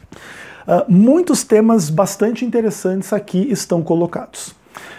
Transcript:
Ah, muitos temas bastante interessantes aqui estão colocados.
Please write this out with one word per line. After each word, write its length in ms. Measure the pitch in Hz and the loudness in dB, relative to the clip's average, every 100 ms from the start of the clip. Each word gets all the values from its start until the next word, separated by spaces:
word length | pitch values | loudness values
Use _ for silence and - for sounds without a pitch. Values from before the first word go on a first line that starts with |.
| - - - - - - - | -20 -20 -20 -20 -20 -18 -2
Ah, 200 | 175 - | 0 4
muitos 560 | 185 233 330 349 262 | 4 6 4 2 -2
temas 460 | - 214 220 226 151 | 2 2 4 2 0
bastante 560 | 156 190 - 208 226 247 | 0 -2 0 -2 -2 -4
interessantes 680 | 233 220 202 185 190 185 | -2 -2 -2 -4 -4 -4
aqui 400 | 202 208 185 247 | -6 -4 -4 -2
estão 300 | 202 - 175 | -4 -2 -4
colocados. 720 | 160 165 170 - - - - - _ - - | 0 -2 -2 -6 -12 -18 -20 -20 _ -20 -20